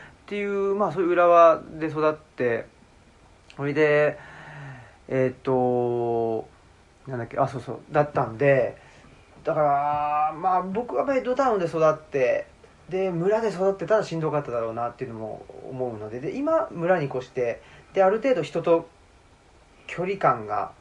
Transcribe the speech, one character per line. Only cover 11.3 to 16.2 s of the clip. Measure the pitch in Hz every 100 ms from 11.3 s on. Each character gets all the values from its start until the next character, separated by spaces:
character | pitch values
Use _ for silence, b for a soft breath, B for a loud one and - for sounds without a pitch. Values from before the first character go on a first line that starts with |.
| 254
タ | 262
ウ | 208
ン |
で | 165
育 | 160 160
っ | 151
て、 | - 139 123 - - - - - -
で、 | 185 190
村 | 165 185 220
で | 226
育 | 170 190
っ |
て | 196 165
た | 214
ら |
し | 160 165
ん |
ど | 156
か | 147
っ |
た | 139
だ | 120
ろ | 113
う |
な | 113 120
っ |
て | -
い | 127
う |
の | 113
も | 110 107 - - -
思 | 127 127
う | 110
の | 107
で、 |
で、 | 120